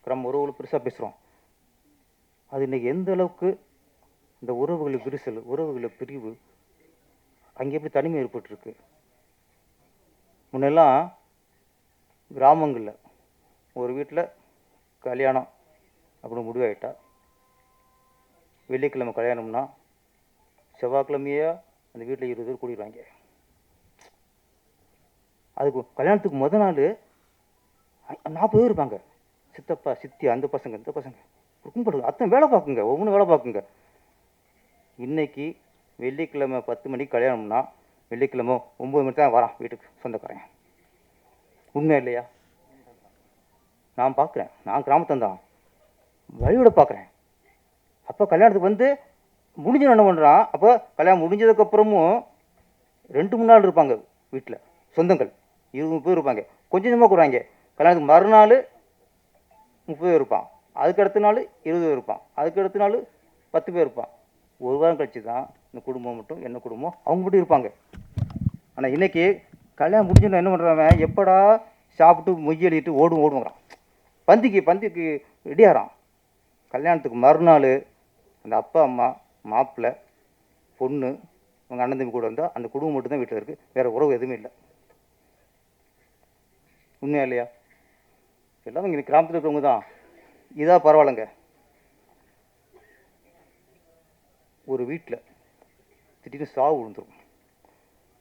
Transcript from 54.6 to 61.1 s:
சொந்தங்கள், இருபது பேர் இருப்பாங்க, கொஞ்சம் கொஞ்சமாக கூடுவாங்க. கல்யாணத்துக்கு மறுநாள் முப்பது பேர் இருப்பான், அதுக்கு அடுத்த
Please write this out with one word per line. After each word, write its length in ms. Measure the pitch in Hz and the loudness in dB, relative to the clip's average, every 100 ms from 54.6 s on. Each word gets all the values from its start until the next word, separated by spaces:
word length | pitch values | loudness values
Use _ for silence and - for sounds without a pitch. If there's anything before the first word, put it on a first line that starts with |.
| _ _ _ - | _ _ _ -2
சொந்தங்கள், 340 | 175 151 101 _ _ _ _ | 0 0 -2 _ _ _ _
இருபது 260 | 131 160 160 | -8 -6 -4
பேர் 120 | 160 170 | -2 -2
இருப்பாங்க, 240 | 143 107 - _ - | -2 -6 -8 _ -6
கொஞ்சம் 180 | 190 233 | -4 0
கொஞ்சமாக 200 | 240 220 | 4 6
கூடுவாங்க. 300 | 175 147 123 - _ _ - | 6 4 2 -6 _ _ 2
கல்யாணத்துக்கு 320 | 170 170 143 | 4 4 6
மறுநாள் 420 | 165 202 220 214 262 - _ _ _ _ _ _ _ _ _ _ _ - | 6 8 8 8 6 2 _ _ _ _ _ _ _ _ _ _ _ -16
முப்பது 200 | 147 175 | -4 2
பேர் 100 | 160 | 2
இருப்பான், 260 | 131 110 - _ _ 131 | 2 -4 -4 _ _ -4
அதுக்கு 220 | 156 180 | -2 2
அடுத்த 200 | 196 | 2